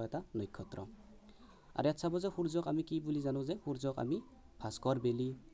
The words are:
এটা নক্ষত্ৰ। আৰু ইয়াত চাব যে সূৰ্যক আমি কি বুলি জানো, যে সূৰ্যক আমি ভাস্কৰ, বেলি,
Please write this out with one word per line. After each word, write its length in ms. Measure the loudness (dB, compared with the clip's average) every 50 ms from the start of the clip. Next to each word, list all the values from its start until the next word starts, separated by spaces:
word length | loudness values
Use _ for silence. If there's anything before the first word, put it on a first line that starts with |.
| -4
এটা 160 | -2 -4 -6 -6 -4 -4
নক্ষত্ৰ। 420 | -4 -4 -4 -6 -10 -10 -8 -8 -10 -10 -10 -12 -16 -20 -20 -20 -20 -20 -20 -20 -20 -20 -20 -20 -20 -20 -6 -2
আৰু 100 | 2 4
ইয়াত 120 | 4 4
চাব 160 | 4 2 2 2 2
যে 100 | 0 0
সূৰ্যক 360 | 0 2 0 2 2 2 2
আমি 160 | 4 2 2 2
কি 120 | 0 -2 0
বুলি 220 | 0 0 0 2
জানো, 180 | 2 2 2 2 2
যে 120 | 0 -2
সূৰ্যক 380 | -2 -2 -2 -2 0 0 0 0 0
আমি 180 | 0 0 0 0 -2 -8 -16 -20 -20 -20 -10 -6
ভাস্কৰ, 360 | -6 -6 -4 0 2 2 4 4
বেলি, 300 | 4 4 4 4 2 0 -2 -6 -12 -18